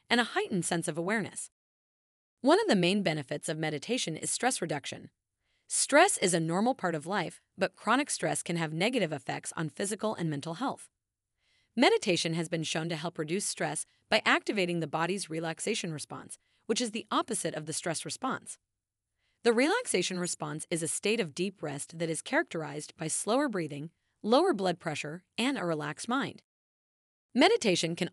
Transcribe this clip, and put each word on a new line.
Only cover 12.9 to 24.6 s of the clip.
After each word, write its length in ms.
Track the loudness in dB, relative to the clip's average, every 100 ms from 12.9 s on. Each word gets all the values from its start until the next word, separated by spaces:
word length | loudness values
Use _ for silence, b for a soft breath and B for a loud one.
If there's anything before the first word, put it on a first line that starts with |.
| -4
help 200 | -4 -4
reduce 280 | -4 -2 -2
stress 400 | -4 -4 -4 -8 _ 0
by 120 | 2 4
activating 560 | 2 2 0 0 0
the 60 | -2
body's 420 | 0 0 -2 -4
relaxation 640 | -6 -4 -4 -4 -4 -4
response, 440 | -8 -10 -12 -14 -20 _ _ -4
which 160 | -2
is 100 | -2
the 160 | -4 -2
opposite 440 | -2 -2 -4 -4
of 120 | -6 -6
the 60 |
stress 320 | -6 -4 -4
response. 540 | -6 -6 -4 -6 -8 -18 _ _ _ _ _ _ _ _ 4
The 80 |
relaxation 640 | 6 6 4 2 0 0 -2
response 480 | -4 -4 -6 -8 -4
is 140 | -2
a 60 | -2
state 320 | -2 0 0
of 120 | -2
deep 300 | -2 -4 -4
rest 340 | -8 -8 -10 -4
that 120 | -4
is 120 | -4
characterized 720 | -2 0 0 -4 -6 -8 -12 -8
by 100 | -4
slower 400 | -2 0 2 2
breathing, 420 | -2 -4 -6 -10 -14 _ _
lower 320 | 4 6 6
blood 280 | 4